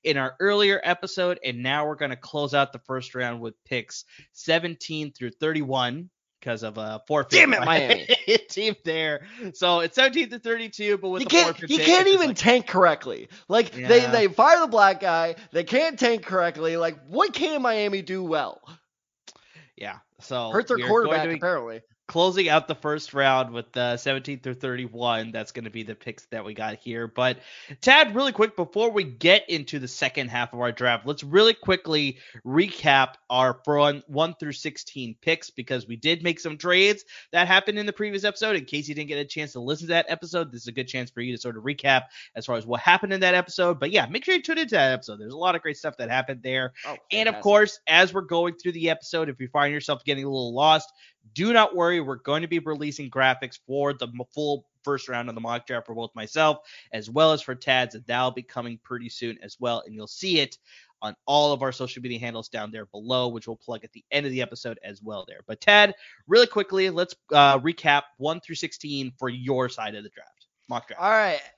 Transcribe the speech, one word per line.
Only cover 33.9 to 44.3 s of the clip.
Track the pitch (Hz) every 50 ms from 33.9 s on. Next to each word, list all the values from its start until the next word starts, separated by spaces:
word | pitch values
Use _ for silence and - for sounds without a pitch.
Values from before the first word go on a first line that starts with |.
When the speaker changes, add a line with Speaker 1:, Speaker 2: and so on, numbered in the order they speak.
| 143 143 - -
Speaker 1:
one | 139 143 160 165 170 _
through | 156 147
sixteen | 135 - - 156 147 - - - - 143 127 117 110 _
picks, | _ 165 165 165 - -
because | _ - 120 - 135 127 - -
we | 117
did | 113 110 156 170 170
make | 165 175 160 165
some | - 165 151 151
trades | - 180 180 185 196 202 208 202 - _ - - - _
that | - 175 180 175
happened | 190 196 196 214 208 208
in | 208
the | 208
previous | 202 - 214 208 202 196 196
episode. | 208 202 - 220 220 208
In | 170 131
case | - - 147 147 147
you | 147
didn't | 151 151 143
get | 147 143
a | 147
chance | 139 - 156 151 143
to | - 127
listen | 120 131 151 156 170
to | 160 170
that | 170 165 -
episode, | 165 165 - 165 170 175 165 147
this | 120 120
is | - -
a |
good | 113 131 127 127
chance | - 131 123 120
for | _ 120
you | 120 127 123
to | 113
sort | - 123 113
of | 110 107
recap | 135 147 139 - 139 135 127 127 - - - - - _
as | 117 110
far | - 123
as | 117 110
what | 117 120 117
happened | - 175 175 175 - 190 196
in | 190
that | 190 180 180
episode. | 180 180 180 - - 180 175 175 135
But | 139 170
yeah, | 196 190 131
make | - 165 262 -
sure | -